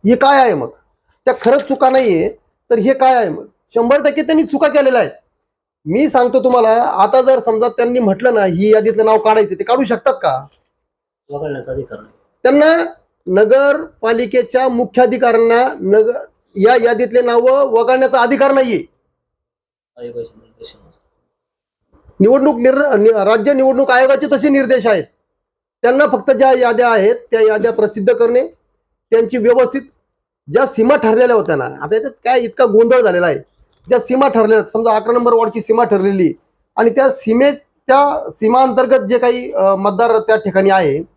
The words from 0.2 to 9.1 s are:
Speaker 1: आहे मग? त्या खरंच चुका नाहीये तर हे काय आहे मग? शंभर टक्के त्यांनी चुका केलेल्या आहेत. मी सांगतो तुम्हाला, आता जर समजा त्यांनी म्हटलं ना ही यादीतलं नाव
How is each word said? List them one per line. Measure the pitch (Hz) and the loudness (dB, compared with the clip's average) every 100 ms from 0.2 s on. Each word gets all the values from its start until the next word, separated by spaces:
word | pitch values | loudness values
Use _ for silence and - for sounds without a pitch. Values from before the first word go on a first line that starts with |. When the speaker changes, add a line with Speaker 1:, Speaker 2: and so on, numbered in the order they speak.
| 269 277 | 2 4
Speaker 1:
आहे | 247 | 2
मग? | 160 120 - _ _ _ _ | 0 -6 -12 _ _ _ _
त्या | - | -4
खरंच | - - 277 | -2 0 0
चुका | 285 277 262 | -2 -2 2
नाहीये | 262 240 165 - - _ _ _ | 2 0 0 -4 -8 _ _ _
तर | 233 | -2
हे | 214 | 0
काय | 269 262 | 2 2
आहे | 254 196 | 2 -2
मग? | 151 - _ _ | -6 -14 _ _
शंभर | 226 233 285 | -4 0 2
टक्के | 294 285 | 0 -2
त्यांनी | 311 320 | 0 0
चुका | 285 277 302 | 0 -2 0
केलेल्या | 294 269 247 | 2 2 0
आहेत. | 160 - _ _ _ _ _ _ 151 | -2 -8 _ _ _ _ _ _ -6
मी | 202 302 | -2 0
सांगतो | 262 247 254 | 0 2 0
तुम्हाला, | 254 247 220 226 | 2 2 2 0
आता | - 185 202 262 | 0 0 0 2
जर | 254 262 | 2 0
समजा | - 220 240 | 0 -2 -2
त्यांनी | 233 240 247 | -2 -2 0
म्हटलं | 240 285 247 | -2 0 0
ना | 226 | 0
ही | 190 170 208 | 0 0 2
यादीतलं | 214 214 214 | 2 2 0
नाव | 214 | 0